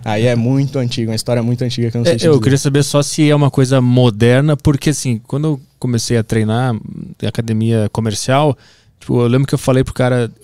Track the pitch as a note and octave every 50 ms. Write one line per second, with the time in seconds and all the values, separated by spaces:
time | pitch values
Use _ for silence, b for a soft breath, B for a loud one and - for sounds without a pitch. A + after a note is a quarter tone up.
0 | - A2 G#2+ G#2+ A#2 B2 A#2+ A#2+ A2+ B2 C3+ C#3 C#3 C#3 C#3+ C3+ B2 A#2+ - A#2+
1 | A2+ A2 A2+ A2 - - A#2+ A#2+ A#2 A#2 B2 A#2 B2+ B2 B2 - A#2+ A2+ A2+ A#2+
2 | A#2+ F3 E3 A#2 F3 E3 D3+ C3 A2 C3 C#3 C#3 - D3 C#3 D3 C#3+ - - C#3+
3 | C#3+ - - - D3+ D3 D3 D3 D3 C#3 - C#3 C3 B2 C3+ C3 B2 B2 B2 B2+
4 | B2 A#2+ G2+ G#2 A#2 A#2 B2 C3 C#3+ D#3 D3 C3+ - D#3 C#3+ B2+ - D#3+ C#3 -
5 | - C3 A#2 G#2+ - - C3+ C#3 D3+ D#3 D3 C3 C#3+ _ _ - - B2+ A#2+ A2+
6 | - - B2 A#2 G#2+ - A#2 A2+ G#2+ G#2+ A2 A#2+ C3 B2+ A#2 G#2 - - - G1+
7 | G1+ - - - - G#2 - - A2+ A2+ A2 A2 A2 A2+ A#2 A2 G#2+ G2+ - -
8 | A2+ A2 G2+ - - - C3 C#3 D#3 D3 B2+ b b b b b b b b _
9 | - - C3 B2 A#2+ A#2+ B2 C3+ C#3 - - C3+ - C#3 B2+ C3 C3 - - -
10 | C3 B2 B2+ B2 A#2 A2+ - -